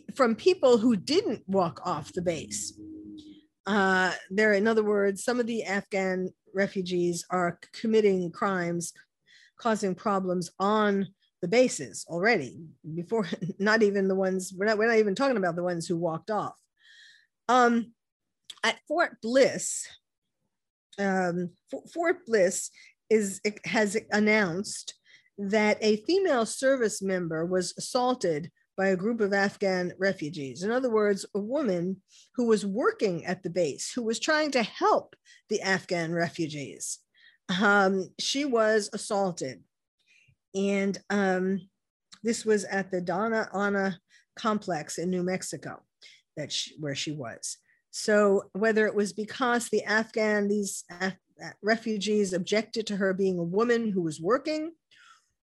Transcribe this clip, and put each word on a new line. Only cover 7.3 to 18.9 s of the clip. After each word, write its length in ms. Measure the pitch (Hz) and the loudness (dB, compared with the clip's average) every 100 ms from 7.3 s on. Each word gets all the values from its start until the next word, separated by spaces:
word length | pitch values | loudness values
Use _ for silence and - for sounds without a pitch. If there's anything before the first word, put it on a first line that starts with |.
are 280 | 180 175 175 - | -2 0 -4 -12
committing 600 | - 226 220 208 185 175 | -8 0 4 4 2 0
crimes, 600 | - 208 185 170 175 170 - _ _ _ _ _ - | -2 -2 0 -2 -4 -6 -12 _ _ _ _ _ -6
causing 380 | 233 208 202 | -2 0 0
problems 560 | 180 214 196 185 180 175 - | -2 -2 0 0 -2 -4 -2
on 500 | 190 214 208 196 190 - _ _ | 2 2 2 2 -2 -8 _ _
the 80 | 175 | 0
bases 560 | 226 254 - 127 87 - | 4 4 2 -8 -12 -8
already, 520 | 165 202 220 127 - 160 - 156 | -2 2 2 0 -10 -18 -18 -10
before, 320 | 160 170 226 170 185 | -10 -4 -2 -2 -4
<laughs> 160 | 165 190 | -6 -2
not 240 | 202 220 | 2 4
even 260 | 208 202 190 | 4 4 2
the 60 | |
ones, 380 | 190 190 190 185 | 2 0 -2 -6
we're 120 | 185 202 | -4 0
not, 100 | 214 | 2
we're 120 | 226 | 4
not 100 | 226 | 4
even 160 | 214 | 2
talking 240 | 190 277 233 | 2 0 2
about 180 | 185 170 | 0 -2
the 60 | |
ones 240 | 180 175 170 | -2 -4 -2
who 100 | 170 | -2
walked 340 | 170 160 - | -2 -4 -4
off. 220 | 208 143 - _ _ _ - - - _ _ - | -4 -4 -8 _ _ _ -20 -20 -20 _ _ 2
Um, 440 | 254 240 233 226 _ _ _ _ _ - - | 6 6 4 0 _ _ _ _ _ -20 -2
at 140 | 220 - | -2 -2
Fort 360 | - | -2